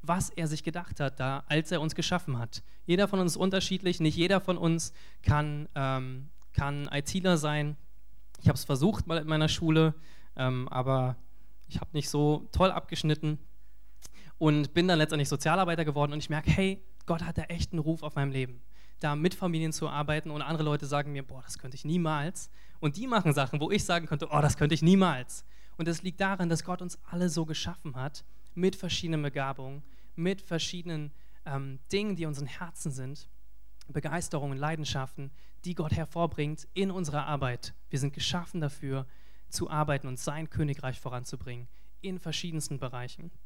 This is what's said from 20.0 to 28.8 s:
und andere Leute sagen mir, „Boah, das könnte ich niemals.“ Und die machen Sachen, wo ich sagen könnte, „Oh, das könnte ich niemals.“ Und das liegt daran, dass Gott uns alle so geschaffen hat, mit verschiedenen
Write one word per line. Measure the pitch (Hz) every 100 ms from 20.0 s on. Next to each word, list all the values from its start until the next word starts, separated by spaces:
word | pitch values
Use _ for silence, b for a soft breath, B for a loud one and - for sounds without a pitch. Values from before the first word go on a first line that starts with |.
| 147 151 156
und | 151
andere | 139 160
Leute | 151 147 147
sagen | 143 143
mir, | 143
„Boah, | 135 131
das | - -
könnte | 120 131
ich | 143
niemals.“ | 175 165 156 147 - - b b b
Und | 156 151
die | 254
machen | 226 170
Sachen, | 143 131 151
wo | 151
ich | 202
sagen | - 175 160
könnte, | 147 160
„Oh, | 147
das | 147 -
könnte | 147
ich | 156
niemals.“ | 160 190 185 135 127 - - b b b
Und | 160
das | 160
liegt | 180 165
daran, | 196 190 175
dass | 165
Gott | - 180
uns | 180 -
alle | - 175 180
so | 151 156
geschaffen | 156 - 175 - 127
hat, | 135 - - b b -
mit | 185
verschiedenen | 196